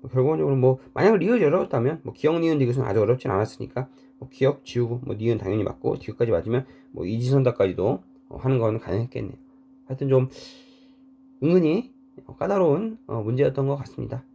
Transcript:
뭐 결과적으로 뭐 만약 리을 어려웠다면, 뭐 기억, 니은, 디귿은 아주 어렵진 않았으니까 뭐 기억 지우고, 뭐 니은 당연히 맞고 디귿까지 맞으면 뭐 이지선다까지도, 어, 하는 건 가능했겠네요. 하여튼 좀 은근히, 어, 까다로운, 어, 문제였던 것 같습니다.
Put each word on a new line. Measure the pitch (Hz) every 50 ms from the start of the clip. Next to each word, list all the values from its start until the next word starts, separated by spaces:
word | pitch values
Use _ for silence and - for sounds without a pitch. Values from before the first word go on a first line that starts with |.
뭐 | - 131
결과적으로 | - 131 127 143 160 160 156 147 139
뭐 | 135 123 131 131 131 - - _
만약 | - 151 202 226
리을 | 196 - 202 240 240
어려웠다면, | 175 143 151 190 - - - 127 117 131 160 160
뭐 | - 120 -
기억, | - - 151 165 170
니은, | 165 165 160 147
디귿은 | 135 120 123 135
아주 | 120 117 98 110
어렵진 | 104 98 123 131 - 131
않았으니까 | 101 95 110 - - - 113 - - - 135 - - - - - _ _
뭐 | - -
기억 | - - 131 131 143 - _
지우고, | - - 120 120 113 120 123 123
뭐 | - 101
니은 | 104 107 113 113 104
당연히 | 98 95 101 110 101
맞고 | - - - - - - -
디귿까지 | - - 107 - 120 113
맞으면 | 104 82 85 107 117 131 135 - - - - _
뭐 | - - 87
이지선다까지도, | 90 110 117 120 127 135 139 131 123 120 - 101 95 87 - 90 110 - - - _ _ - _ _
어, | -
하는 | - - 131 135 123
건 | 113 110 107 117
가능했겠네요. | - - 92 101 117 127 - 120 110 95 - - - _ _ _ _ _ - _ _
하여튼 | _ 135 135 143 135
좀 | 135 131 131 131 - - - - - - - _ - _ _ - - _ - - _ _ _ - - -
은근히, | - 156 175 185 165 151 160 214 254 - _ _ _ _ _ - -
어, | - -
까다로운, | - 143 180 196 196 180 160 143 165 220 226 220 - -
어, | - - 117
문제였던 | 107 107 120 127 139 139 135 139 135
것 | 135 139
같습니다. | 139 131 - - - 120 113 113 127 - _